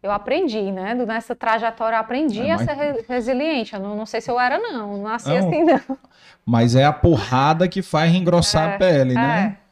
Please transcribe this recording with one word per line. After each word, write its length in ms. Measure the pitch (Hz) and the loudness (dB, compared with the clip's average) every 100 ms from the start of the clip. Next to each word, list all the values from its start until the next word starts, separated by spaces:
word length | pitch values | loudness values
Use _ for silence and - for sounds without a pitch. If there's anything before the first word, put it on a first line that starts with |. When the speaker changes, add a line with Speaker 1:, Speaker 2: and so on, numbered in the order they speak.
Speaker 1:
Eu 80 | 190 | -4
aprendi, 600 | 202 208 277 370 220 196 | -6 -2 -2 0 -2 -4
né? 220 | 190 190 | -4 -6
Do-, 120 | 247 240 | -4 -4
nessa 280 | 226 226 | -6 -6
trajetória 600 | 240 226 220 226 226 226 226 | -6 -2 0 -2 -4 -2 -2
eu 40 | |
aprendi 400 | 220 254 311 208 | -2 -2 -2 -2
Speaker 2:
É, 120 | 262 | -2
Speaker 1:
a 40 | 330 | 0
Speaker 2:
mas 100 | - | -2
Speaker 1:
ser 80 | |
re-, 300 | 277 294 277 453 | -2 -4 -4 -4
resiliente. 680 | 247 233 254 302 302 220 | -4 -2 -2 -2 -2 -4
Eu 60 | 208 | -8
não, 160 | 196 208 | -8 -8
não 100 | 220 | -6
sei 140 | - | -8
se 100 | - | -4
eu 80 | 240 | -2
era, 180 | 247 294 | 0 0
não. 380 | 453 285 208 202 | -4 -8 -8 -8
Não 60 | |
nasci 260 | 208 226 139 | -6 -6 -2
Speaker 2:
Não, 80 | - 185 | 0 2
Speaker 1:
assim, 140 | 302 | 2
não. 340 | 320 302 - 269 _ _ - _ | 4 2 0 -12 _ _ -20 _
Speaker 2:
mas 300 | - 117 117 | -2 2 4
é 100 | 123 | 6
a 80 | 139 | 4
porrada 760 | 143 175 151 98 127 143 165 185 | 4 4 2 2 0 2 2 0
que 140 | 196 | -2
faz 300 | 185 156 165 | -4 0 2
engrossar 560 | 175 180 175 160 165 160 | 2 4 2 2 2 0
Speaker 1:
É, 40 | |
Speaker 2:
a 40 | 202 | 2
pele, 360 | 185 156 131 | 2 4 4
né? 420 | 123 139 214 214 196 _ | 2 2 2 0 -4 _